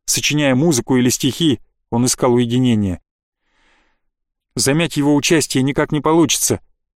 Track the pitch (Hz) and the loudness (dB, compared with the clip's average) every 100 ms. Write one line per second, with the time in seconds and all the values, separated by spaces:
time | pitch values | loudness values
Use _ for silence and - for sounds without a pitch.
0 | - - - 151 143 127 165 131 - 127 | -8 -4 -2 0 0 2 2 0 0 0
1 | 123 - 139 - 165 117 - _ _ 120 | 2 0 -4 -2 0 -2 -6 _ _ -2
2 | 123 - 135 120 120 120 127 113 101 85 | -2 0 0 2 0 0 2 0 0 -4
3 | - _ _ _ _ _ _ _ _ _ | -12 _ _ _ _ _ _ _ _ _
4 | _ _ _ _ _ - 120 147 170 - | _ _ _ _ _ -6 -2 0 -2 -2
5 | 143 147 - 165 - 135 131 147 151 151 | 0 0 2 0 0 -2 -2 -2 -2 -2
6 | 156 165 160 - - 113 - _ _ | 0 2 2 0 -2 -4 -6 _ _